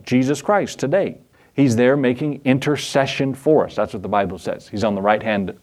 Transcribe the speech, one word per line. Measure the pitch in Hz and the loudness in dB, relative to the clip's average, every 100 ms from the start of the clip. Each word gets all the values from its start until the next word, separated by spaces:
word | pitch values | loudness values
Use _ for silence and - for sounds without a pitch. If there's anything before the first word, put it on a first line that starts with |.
Jesus | - 123 131 143 | -2 0 2 0
Christ, | - 208 143 - | 0 0 -2 -4
today. | 131 180 147 - _ _ _ | -2 0 -2 -6 _ _ _
He's | - 139 | 0 2
there | 113 123 143 | 4 4 4
making | 127 123 151 139 | 2 0 -4 -2
intercession | 131 135 143 143 - 143 135 - 139 | 0 0 0 -2 -2 0 0 -2 -4
for | 127 - 151 90 | -2 2 2 2
us. | |
That's | - 104 | -2 -4
what | 107 | -6
the | 92 | -2
Bible | 101 98 92 | 0 0 -4
says. | 104 - - | -8 -8 -10
He's | 104 | -4
on | 107 | -2
the | 101 | 0
right | 98 107 | 2 2
hand | 104 104 92 - | 0 -2 -4 -8